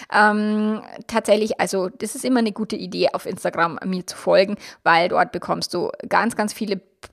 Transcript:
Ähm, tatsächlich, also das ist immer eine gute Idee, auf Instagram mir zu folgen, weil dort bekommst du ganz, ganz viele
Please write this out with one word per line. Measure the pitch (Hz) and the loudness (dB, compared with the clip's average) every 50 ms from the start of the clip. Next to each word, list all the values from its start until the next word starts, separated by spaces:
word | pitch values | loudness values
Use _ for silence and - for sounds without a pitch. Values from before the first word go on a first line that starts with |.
| - - | -8 0
Ähm, | - 208 214 214 208 208 208 214 214 214 214 214 214 214 - - - - - | 4 4 4 6 4 2 0 0 0 0 0 0 -2 -4 -6 -12 -16 -16 -10
tatsächlich, | - 226 226 214 - 208 214 214 214 - - | -2 -2 0 4 4 4 4 4 0 0 -2
also | - 180 - 190 185 190 | -2 0 0 -2 -2 -2
das | - - 214 214 - | -4 -6 -8 -8 -8
ist | 262 - | -4 -2
immer | 254 254 240 | 2 2 2
eine | 226 214 | 2 0
gute | 202 - 214 - - | -2 -4 -6 -6 -6
Idee, | - 185 180 185 180 175 - | -8 -8 -6 -2 0 0 0
auf | - 185 - | 0 -2 -8
Instagram | - 185 - - 180 - 165 170 170 147 - - | -8 -8 -4 -6 -4 -2 0 -2 -2 -2 -6 -6
mir | 190 185 180 175 | -4 -4 -4 -6
zu | - - | -10 -12
folgen, | - - 185 175 180 196 196 208 - - - - _ | -4 0 4 6 6 6 4 0 -8 -10 -18 -12 _
weil | - 165 165 165 175 175 | 2 4 4 4 4 2
dort | 160 160 180 165 | 2 2 0 0
bekommst | - 175 - - 170 175 175 - - | -2 -8 -4 -4 -4 -4 -4 -4 -4
du | 175 160 - - - - - | -4 -4 -4 -6 -8 -4 2
ganz, | - 175 190 233 - | 2 4 4 2 0
ganz | - 214 208 | -2 -4 -4
viele | - - 226 190 196 185 _ _ _ _ - - | -4 -6 -4 -4 -4 -6 _ _ _ _ -20 -20